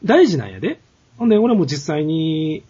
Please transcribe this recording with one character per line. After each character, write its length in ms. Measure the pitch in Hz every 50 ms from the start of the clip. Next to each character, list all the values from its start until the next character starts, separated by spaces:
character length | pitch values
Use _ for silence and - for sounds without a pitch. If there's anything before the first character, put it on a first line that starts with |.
| -
大 240 | 185 254 349 359 240
事 100 | 175 131
な 80 | 107
ん 60 | 98
や 80 | 95 95
で。 200 | 127 226 320 - _ _ _ _ _ _ _ -
ほ 80 | 233
ん 40 | 233
で、 80 | 214 208
俺 180 | 226 240 233
も 100 | 202 165
実 220 | 131 147 143 - - 151
際 100 | 151 156
に 580 | 156 160 160 160 160 156 156 156 156 156 - - _